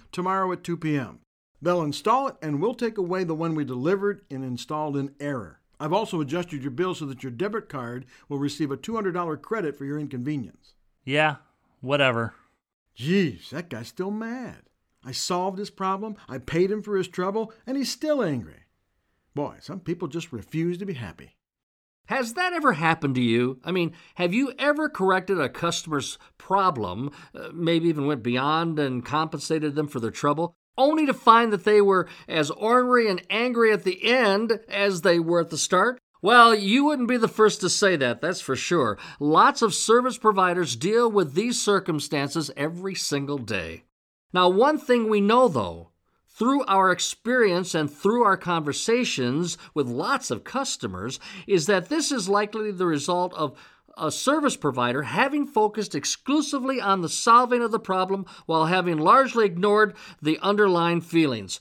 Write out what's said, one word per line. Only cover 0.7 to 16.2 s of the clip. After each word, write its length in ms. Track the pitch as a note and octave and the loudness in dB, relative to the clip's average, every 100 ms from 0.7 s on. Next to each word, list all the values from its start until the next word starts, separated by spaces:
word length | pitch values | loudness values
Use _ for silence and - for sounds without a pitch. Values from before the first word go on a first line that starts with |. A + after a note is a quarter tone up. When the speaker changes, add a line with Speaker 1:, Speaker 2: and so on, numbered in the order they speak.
| E3+ | -6
Speaker 1:
P 200 | D#3+ D3 | -2 -2
M. 220 | A2+ A#1 _ _ _ _ | -4 -12 _ _ _ _
They'll 200 | D#3 F3 | -2 0
install 460 | D3+ C#3+ - B3 C4+ | -2 -2 0 0 0
it, 80 | - | -6
and 200 | D#3 C#3+ | -6 -2
we'll 120 | G3 | -2
take 240 | B3 A#3+ A3+ | -2 -4 -4
away 260 | F3+ F#3 | -4 -2
the 120 | F3+ D#3+ | -2 -2
one 200 | E3 D#3+ | -2 -2
we 80 | |
delivered 580 | C#3 B2 C#3+ G3 G3+ G3+ - | -4 -2 0 0 -2 -6 -10
and 140 | C3+ | -10
installed 540 | C3 B2 - D#3 D3+ C#3+ | -8 -10 -8 -6 -4 -4
in 180 | C3+ - | -6 -8
error. 420 | C#3+ C3+ F2+ - _ - | -8 -8 -10 -18 _ -10
I've 140 | D3+ | -4
also 280 | F#3 A3 F3 | -2 -2 -4
adjusted 400 | C#3+ E3 F3 D3 | -4 -4 -6 -8
your 100 | C3 | -8
bill 220 | B2+ F#3 | -4 -4
so 120 | F3+ D3 | -4 -8
that 180 | C3 | -10
your 80 | C3+ | -12
debit 380 | A#2 G3 G#3+ - | -6 -6 -6 -10
card 360 | C#3+ A#2+ B2 - _ - | -10 -10 -10 -14 _ -10
will 80 | C#3+ | -4
receive 320 | C#3+ C#3+ D3+ | -4 -4 -4
a 60 | C#3 | -6
two 180 | E3+ A3+ | -6 -4
hundred 180 | G3 | -2
dollar 240 | F3 F3 D3+ | -4 -4 -6
credit 400 | - A3+ E3 C#3 | -6 -4 -4 -6
for 80 | C#3 | -8
your 120 | D3+ | -6
inconvenience. 760 | D3 B2+ B2 D3+ G#2 - _ _ _ _ - | -6 -6 -6 -6 -8 -14 _ _ _ _ -4
Speaker 2:
Yeah, 320 | C#3+ D#3 C#3+ _ _ _ _ | 0 0 -2 _ _ _ _
whatever. 560 | B2+ C#3+ C3+ A#2 A2+ - _ _ _ _ _ - | -2 2 4 2 -2 -8 _ _ _ _ _ -10
Speaker 1:
Jeez, 540 | B2+ G3 E3+ F2+ - | 0 2 2 -2 -12
that 200 | C#3+ F3 | -14 -10
guy's 180 | A2+ A#2 | -12 -12
still 240 | - F#3+ | -8 -8
mad. 520 | G#3+ A3+ B3 A3+ - _ _ _ _ | -6 -8 -10 -12 -16 _ _ _ _
I 100 | B2+ | -12
solved 440 | B2 - F3+ F3+ F#3+ | -8 -4 -2 -2 -4
his 140 | G3+ | -8
problem, 460 | - F#3+ F#3+ A3 G#3 | -6 -4 -4 -6 -12